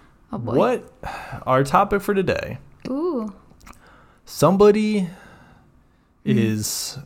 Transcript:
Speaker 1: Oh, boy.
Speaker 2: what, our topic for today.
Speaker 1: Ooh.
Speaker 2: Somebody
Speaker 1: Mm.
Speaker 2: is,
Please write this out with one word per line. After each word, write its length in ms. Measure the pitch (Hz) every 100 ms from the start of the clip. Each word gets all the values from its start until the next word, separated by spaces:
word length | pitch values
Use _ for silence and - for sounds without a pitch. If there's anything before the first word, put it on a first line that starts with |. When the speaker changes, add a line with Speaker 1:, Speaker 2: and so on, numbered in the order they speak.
| - _ _
Speaker 1:
Oh, 80 | 214
boy. 160 | 113 139
Speaker 2:
what, 360 | 226 240 - - - - - 123 -
our 180 | 131
topic 380 | 139 185 202 202
for 140 | 190 196
today. 420 | 165 90 - - - - -
Speaker 1:
Ooh. 440 | 269 349 269 214 - - _ - - - - _ _ -
Speaker 2:
Somebody 840 | - 151 196 208 214 214 214 170 - - - - - _ _ _ _ _ _ -
Speaker 1:
Mm. 120 | 120
Speaker 2:
is, 640 | 110 107 104 - - -